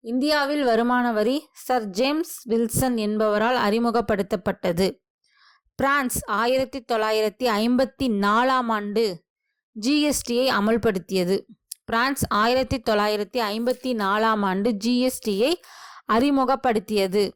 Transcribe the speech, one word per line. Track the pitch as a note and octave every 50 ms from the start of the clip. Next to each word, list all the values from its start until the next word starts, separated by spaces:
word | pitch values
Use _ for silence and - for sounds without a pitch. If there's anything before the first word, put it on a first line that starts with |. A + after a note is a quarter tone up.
| -
இந்தியாவில் | A3+ A#3+ C4 C4+ D4+ D4+ D4 C#4+ C#4 D4 D4 C#4
வருமான | A#3+ A3+ A3 A#3 A#3+ B3 B3 B3 A#3+
வரி | A3+ G#3+ G#3+ A#3 C4+ D4+ - _ _
சர் | - - - B3+ B3 A3 G3+
ஜேம்ஸ் | F3+ F#3+ C4 C#4 D4 D#4 F4 E4 - - -
வில்சன் | B3 A3+ A3+ A#3 A3 - - C4 B3+ B3
என்பவரால் | A3 G#3+ G#3 G#3+ G#3+ G#3+ G#3+ G#3 G#3 A3 A#3+ B3+ B3
அறிமுகப்படுத்தப்பட்டது. | - G3+ G#3 A#3 A#3 A#3+ A3+ A#3 - - A3 F#3+ G3+ G3 A3 F#3+ - G#3+ F#3+ - - F#3 E3+ E3+ G3 - - _ _ _ _ _ _ _ _ _ _ _ _ _ _ _ _
பிரான்ஸ் | - B3 C4+ C#4 C#4+ C4 B3 - B3 -
ஆயிரத்தி | - G#3+ G3+ A3+ A#3+ C4 C4 C4+ B3+ - C#4 A3+
தொள்ளாயிரத்தி | - A#3 A3 G#3+ A3 A3 G#3+ G#3+ G#3+ G#3 _ B3+ A#3+
ஐம்பத்தி | G#3+ G3+ A3 A#3+ B3+ B3 C4+ C4 _ _ C4+
நாலாம் | B3+ G#3+ G3+ G3+ G3+ G#3 A3+ B3 C4 C4 B3+ B3 A3+
ஆண்டு | A3 G#3 G#3 G#3 G3+ A3 A#3 G#3 F3+ E3 _ _ _ _ _ _ _ _ _ _
ஜி | _ A3 G3+ B3 D4 D4+
எஸ் | D4 D4 B3+ - -
டி | - A#3+
யை | A#3+ C4 C4
அமல்படுத்தியது. | A3+ G#3 G3+ A3 A3+ A#3+ - A3+ F#3 F#3 E3+ - F#3+ F#3 F3+ F3 G3 G3 - _ - _ _ _ - _ _
பிரான்ஸ் | - A3 A3+ B3 C4+ C#4 - -
ஆயிரத்தி | - - G#3 G#3+ A#3 B3 C4 C4 - C4+ B3
தொள்ளாயிரத்தி | - A#3 A3 G#3 G#3 G#3+ G#3+ G#3 G#3 G3+ - B3+
ஐம்பத்தி | A3+ G3+ G#3 A3+ A#3 B3 B3+ - - B3+ B3
நாலாம் | A3 G3+ F#3+ G3+ G#3+ A3 A3+ A3 G#3 G3+
ஆண்டு | G3 F#3 F#3+ G3+ B3 A3+
ஜி | G3 G3 A#3 B3 B3
எஸ் | B3+ B3+ - -
டி | - A3 G3
யை | F#3+ A#3 D4 F4 - - - - - - - - - _
அறிமுகப்படுத்தியது. | - A3 A#3 C4 C#4+ C#4+ C4+ C4 C4 C4+ - - B3+ A3 A3 - - G#3+ G3+ F#3+ F#3+ F3 G#3 G3+ E3+ -